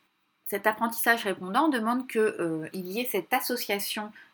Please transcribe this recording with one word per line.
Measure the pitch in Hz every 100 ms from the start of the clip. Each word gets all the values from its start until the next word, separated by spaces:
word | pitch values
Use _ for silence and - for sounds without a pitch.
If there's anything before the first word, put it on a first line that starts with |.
| _ _ _ _ -
Cet | 202 214
apprentissage | 220 226 226 240 233
répondant | 208 185 180 196 311
demande | 254 220 247 262
que, | 233
euh, | 220 - 170 160 156
il | 190 180
y | 196
ait |
cette | 240 196 175
association | 254 - 240 - 202 202 - 214 - -